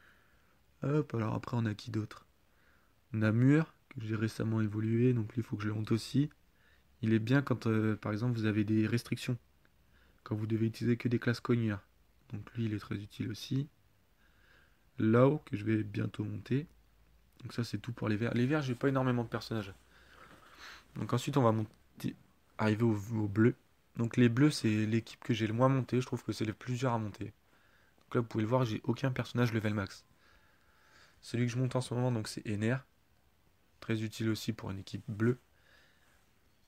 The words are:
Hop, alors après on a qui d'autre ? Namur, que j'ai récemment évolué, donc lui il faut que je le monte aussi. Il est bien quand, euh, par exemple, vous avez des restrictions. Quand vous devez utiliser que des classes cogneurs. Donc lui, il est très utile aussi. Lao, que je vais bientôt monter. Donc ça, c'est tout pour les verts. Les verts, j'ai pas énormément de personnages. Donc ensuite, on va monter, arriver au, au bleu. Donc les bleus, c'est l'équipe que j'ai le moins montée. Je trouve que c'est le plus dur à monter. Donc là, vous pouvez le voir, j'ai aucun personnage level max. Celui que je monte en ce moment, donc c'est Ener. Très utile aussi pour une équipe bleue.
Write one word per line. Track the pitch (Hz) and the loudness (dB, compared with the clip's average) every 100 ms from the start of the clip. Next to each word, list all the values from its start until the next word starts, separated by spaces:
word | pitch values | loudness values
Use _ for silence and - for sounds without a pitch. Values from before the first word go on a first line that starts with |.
| - _ _ _ _ _ _ _ | -20 _ _ _ _ _ _ _
Hop, | 139 151 147 | 0 0 0
alors | 117 110 | -2 -2
après | 117 - 120 | -2 -2 -2
on | |
a | 113 | 0
qui | 104 - | -2 -4
d'autre ? | 110 107 - - _ _ _ _ _ _ _ _ | -4 -4 -8 -20 _ _ _ _ _ _ _ _
Namur, | 107 107 110 131 147 160 - - | 0 4 6 8 6 4 -4 -18
que | 120 | -10
j'ai | 110 | -4
récemment | 110 113 - 113 110 | -2 -2 -2 0 0
évolué, | 107 107 110 117 123 | 0 0 0 2 4
donc | 123 110 | 2 0
lui | - | -4
il | |
faut | 110 110 | -4 -4
que | |
je | 107 | -4
le | |
monte | 107 107 | -4 0
aussi. | 113 - 131 151 - _ _ _ _ _ _ | -2 0 0 0 -4 _ _ _ _ _ _
Il | 113 | 2
est | 110 | 2
bien | 113 139 | 4 2
quand, | 139 120 117 | 2 0 2
euh, | 110 110 104 | 2 2 0
par | 107 | -2
exemple, | 107 123 117 | -2 -2 0
vous | |
avez | 107 104 | 2 2
des | 104 110 107 | 2 2 2
restrictions. | 117 - 123 - 120 _ _ _ _ _ _ _ _ | 0 -2 -4 -2 -4 _ _ _ _ _ _ _ _
Quand | - 107 | -6 -4
vous | 107 | -2
devez | 110 113 | 0 0
utiliser | 110 117 117 | 0 0 0
que | 120 | 0
des | 117 | 0
classes | - 113 | 0 -2
cogneurs. | - 120 110 101 - _ _ _ - | 0 0 0 -2 -8 _ _ _ -14
Donc | 104 - | -14 -10
lui, | 120 113 | -6 -4
il | |
est | 104 | -4
très | - 107 | -6 -8
utile | 104 - 110 | -8 -8 -8
aussi. | 107 - 135 151 _ _ _ _ _ _ _ _ _ _ _ _ - | -8 -6 -6 -6 _ _ _ _ _ _ _ _ _ _ _ _ -2
Lao, | 110 120 131 151 - | 4 6 6 4 -4
que | 104 | -6
je | |
vais | 107 110 | 0 0
bientôt | 104 101 107 - | 0 -4 -4 -4
monter. | 104 104 - 131 160 - _ _ _ _ _ - | -6 -6 -4 -4 -4 -12 _ _ _ _ _ -18
Donc | 113 | -10
ça, | - | -6
c'est | 117 104 | -4 -6
tout | - | -8
pour | 120 110 | -4 -2
les | 104 | 0
verts. | 117 | 0
Les | 117 | 0
verts, | 123 156 | 2 0
j'ai | 135 | 0
pas | 120 139 | 0 0
énormément | 135 131 123 | 2 2 0
de | 113 | -2
personnages. | 110 - 113 98 - _ - - - - - - - - - - - | -6 -6 -6 -6 -12 _ -20 -20 -20 -20 -20 -20 -20 -20 -20 -14 -8
Donc | 110 | -2
ensuite, | 120 - 139 | -2 0 4
on | |
va | 117 | 4
monter, | 110 107 - _ - 127 - _ _ _ - | 4 0 -8 _ -10 -8 -8 _ _ _ -2
arriver | 110 107 | 0 2
au, | 117 104 101 | 2 0 -2
au | 110 104 | -2 0
bleu. | 101 117 131 _ _ _ - | 4 4 4 _ _ _ -4
Donc | 117 - | -2 4
les | 120 | 4
bleus, | 117 151 | 6 4
c'est | - 113 107 | 4 2 2
l'équipe | 107 113 - - | 2 0 -2 -6
que | - | -4
j'ai | 110 110 | 0 0
le | |
moins | 113 131 | 2 4
montée. | 135 117 123 | 2 0 -2
Je | 127 | -2
trouve | 120 | -4
que | - | -4
c'est | 104 | -4
le | 110 | -4
plus | 101 - 123 | -4 -6 -2
dur | 127 | -2
à | 117 | -2
monter. | 107 - | -4 -8
Donc | 101 - _ _ _ _ _ _ - | -12 -14 _ _ _ _ _ _ -4
là, | 123 | -2
vous | 113 | -2
pouvez | 117 | -2
le | 107 | 0
voir, | 127 123 | 2 0
j'ai | 110 | -2
aucun | - 117 135 | -2 -2 -2
personnage | 127 117 120 120 | -2 -4 0 0
level | 113 107 | 2 0
max. | 107 95 - - _ _ _ _ _ _ _ _ - - _ | -2 -4 -8 -20 _ _ _ _ _ _ _ _ -20 -20 _
Celui | - 117 123 | -6 0 0
que | |
je | 120 | 0
monte | 127 127 | 0 -2
en | |
ce | - | -2
moment, | 120 127 | -2 0
donc | 117 101 | 0 -4
c'est | - - | -8 -6
Ener. | 104 110 131 - _ _ _ _ _ _ _ _ _ | -2 0 0 -4 _ _ _ _ _ _ _ _ _
Très | - 110 | -4 -4
utile | 110 - 113 | -4 -2 -2
aussi | 107 - | -2 -4
pour | 113 107 | -6 -6
une | 95 | -10
équipe | - 98 - | -10 -12 -8
bleue. | 104 117 127 _ _ _ - _ _ _ _ _ _ _ _ | 0 0 0 _ _ _ -20 _ _ _ _ _ _ _ _